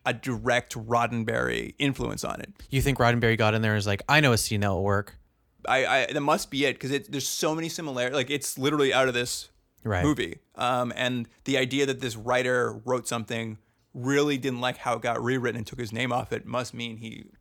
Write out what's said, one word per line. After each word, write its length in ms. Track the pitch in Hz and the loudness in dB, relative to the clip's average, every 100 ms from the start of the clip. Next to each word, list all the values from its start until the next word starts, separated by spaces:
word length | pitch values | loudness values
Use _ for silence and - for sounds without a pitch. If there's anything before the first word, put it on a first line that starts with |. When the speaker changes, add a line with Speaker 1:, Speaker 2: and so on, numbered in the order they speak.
Speaker 1:
a 80 | - | -4
direct 600 | 117 - 117 117 120 - | -4 -2 -2 2 0 0
Roddenberry 1000 | 117 110 117 117 117 113 117 123 117 110 - | -8 0 2 2 0 -2 0 0 -2 -4 -2
influence 440 | 139 131 120 104 | -2 -2 -4 -4
on 160 | - - | -6 -8
it. 80 | - - - | -12 -16 -4
Speaker 2:
You 120 | 135 | 0
think 160 | 127 131 | 0 4
Roddenberry 400 | 120 120 117 113 | 4 6 4 4
got 160 | 110 | 4
in 80 | 110 | 4
there 100 | 110 | 2
and 60 | 107 | 2
was 80 | 101 | 0
like, 160 | 98 - | -2 4
"I 120 | 147 | 6
know 120 | 147 | 6
a 60 | 113 | 4
scene 220 | - 107 | 2 0
that 80 | 101 | 2
will 120 | 92 | 2
work"? 320 | 98 101 104 - _ _ _ _ - | 2 2 0 -10 _ _ _ _ 0
Speaker 1:
I, 200 | 131 117 | 2 4
I, 260 | 131 123 | 2 2
that 80 | 147 | 0
must 300 | 143 170 - | 2 0 0
be 140 | 135 143 | 0 0
it, 120 | 123 | 0
'cause 100 | 135 | -2
it, 200 | 139 139 | -4 -4
there's 180 | 143 - | -6 -4
so 260 | - 165 | -2 -2
many 140 | 160 165 | -2 -4
similarities. 440 | 160 160 127 123 139 | -6 -6 -2 -2 0
Like, 140 | 127 | -2
it's 280 | 143 - - | -4 -4 -2
literally 340 | 135 147 139 | 0 4 4
out 160 | 127 131 | 4 4
of 60 | |
this 340 | 120 123 - - _ _ _ | 2 -2 -6 -10 _ _ _
Speaker 2:
Right. 200 | 113 92 | -2 2
Speaker 1:
movie. 320 | 139 135 90 85 _ - | 2 2 -2 -8 _ -4
Um, 360 | 123 123 123 - | 0 0 -2 -2
and 300 | 123 123 117 _ | -2 -2 -6 _
the 120 | - 135 | -2 0
idea 300 | 131 135 139 | 0 2 0
that 140 | 123 | 0
this 140 | 123 110 | -4 -6
writer 640 | 113 123 127 123 120 110 | 0 2 2 2 0 -4
wrote 240 | 117 127 117 | -2 -2 -2
something, 480 | 120 110 117 113 107 _ _ _ | -6 -4 -6 -6 -10 _ _ _
really 460 | 135 123 139 147 139 | -8 0 2 2 2
didn't 220 | 135 123 | -2 -2
like 160 | 123 - | -4 -2
how 160 | 127 | -2
it 80 | 117 | -2
got 200 | 120 117 | 0 -2
rewritten 340 | 120 131 120 113 | 0 0 -2 -4
and 100 | 117 | -8
took 120 | 123 | -8
his 120 | 113 | -8
name 200 | 110 127 | -4 -2
off 200 | 123 110 | -2 -4
it 140 | - 110 | -6 -6
must 260 | 120 123 | -6 -6
mean 260 | 117 117 113 | -8 -10 -10
he, 260 | 113 - 104 _ | -14 -14 -18 _